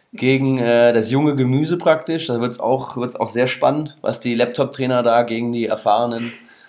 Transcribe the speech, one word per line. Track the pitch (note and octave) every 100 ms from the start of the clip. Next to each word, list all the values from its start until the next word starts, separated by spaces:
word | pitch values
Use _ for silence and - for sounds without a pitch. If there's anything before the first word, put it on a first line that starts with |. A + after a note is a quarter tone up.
| _
gegen, | - B2+ C3+ C3+ C3
äh, | A#2 A#2 A#2+
das | A#2 A2
junge | C3+ D3+ C#3
Gemüse | B2+ C3 D3+ E3+
praktisch. | - D#3 - D#3+ D#3+
Da | A#2+
wird's | A#2+ A2+
auch, | A2 C3 B2+ C3
wird's | A#2+ -
auch | G#2+
sehr | B2 B2+
spannend, | - B2+ D3 D#3 -
was | - A#2
die | B2
Laptop-Trainer | A#2 A#2+ - C3 C3+ C3 B2+
da | A#2 A#2
gegen | A#2 A2+ A#2+
die | A#2 A2+
Erfahrenen | G#2+ A2+ G#2 A#2+ A#2 A#2 - - -